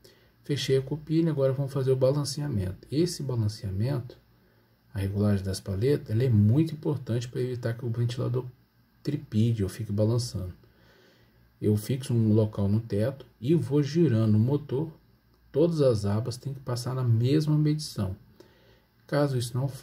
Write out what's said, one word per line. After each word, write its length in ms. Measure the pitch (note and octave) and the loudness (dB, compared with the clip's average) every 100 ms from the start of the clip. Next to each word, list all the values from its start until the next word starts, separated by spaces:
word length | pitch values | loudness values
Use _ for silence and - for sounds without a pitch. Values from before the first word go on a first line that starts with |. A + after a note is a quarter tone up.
| - _ _ _ | -20 _ _ _
Fechei 340 | - C#3 - C3+ | -6 -4 0 0
a 60 | |
copinha, 480 | C3+ D3+ D#3 D#3+ E3 | 0 -6 -2 0 2
agora 220 | C#3 C3+ | 2 0
vamos 200 | C3 C#3 | 0 -2
fazer 200 | C#3+ C3 | 0 0
o 40 | C3 | 4
balanceamento. 880 | C3 D3 C#3 - D3 G#2+ F#2 - - | 2 2 -2 -4 -4 -2 -4 -6 -6
Esse 320 | C#3 F3 - | -2 -2 -2
balanceamento, 960 | C3+ A#2+ G#2 - G2+ F#2+ B2 A#2+ - - _ _ _ _ _ _ _ | -4 -2 -2 -4 -6 -4 -2 -2 -6 -16 _ _ _ _ _ _ _
a 60 | G2+ | -6
regulagem 460 | G2 G2+ G#2 G2 | -4 0 2 2
das 160 | F#2+ F#2 | -2 -6
paletas, 500 | - F#2+ B2+ D3 - | -6 -2 0 0 0
ela 140 | A2 | 0
é 40 | C3 | 4
muito 460 | G#2 G#2 C3+ D#3+ | 6 6 4 2
importante 540 | - D#3+ D3 - A#2+ - | -2 -4 -4 -2 -4 -4
pra 120 | C3 | -4
evitar 340 | B2+ B2 A#2 | -4 -4 -4
que 100 | A#2+ | -4
o 60 | A#2+ | -4
ventilador 540 | A#2 A#2+ - B2 B2+ B2+ - _ _ _ _ | -2 -2 -2 -2 -2 -6 -14 _ _ _ _
tripide 600 | - D3+ - G#2+ A#2 A2 | -6 -6 -2 2 2 2
ou 60 | F#2 | -2
fique 240 | - G#2 | -4 -4
balançando. 600 | G#2 G#2+ A#2+ A#2+ G2 F2+ - - _ _ _ _ _ _ _ _ - | 0 2 0 -2 -6 -8 -12 -20 _ _ _ _ _ _ _ _ -2
Eu 140 | G#2 G#2+ | 2 2
fixo 360 | - B2+ - | 0 -4 0
um 200 | A#2 A2 | 2 4
local 360 | G#2+ G#2+ G#2+ G2 | 4 2 0 0
no 120 | G#2+ | 0
teto 440 | A#2+ G2+ A#2 - - - | 0 -2 -2 -4 -14 -6
e 140 | A#2 | 0
vou 280 | E3 A#2 D3 | 0 2 0
girando 520 | C3+ D#3+ D3+ A2 A2 | 0 2 2 4 4
o 60 | G#2+ | 4
motor. 520 | A#2+ D3 - B2+ D#3+ - _ _ _ _ _ | 4 0 -2 -4 -4 -10 _ _ _ _ _
Todas 300 | C3+ E3+ D#3+ | 0 2 4
as 240 | C3 G#2+ | 4 4
abas 320 | G2+ G#2 B2+ - | 0 -2 -2 -6
têm 160 | C3+ | -10
que 80 | - | -10
passar 340 | - A#2+ B2 | -8 -6 -4
na 100 | C3 | -2
mesma 520 | B2 A2+ B2 D3+ D3 D3+ | 2 2 4 2 2 2
medição. 600 | D3+ D3+ - - F#2+ G2 - - - _ _ _ _ _ - | 2 0 -4 -4 -4 -6 -14 -20 -20 _ _ _ _ _ -4
Caso 320 | D3 C#3+ B2+ | 0 0 0
isso 180 | A#2 B2 | -4 -4
não, 140 | C3+ - | -4 -6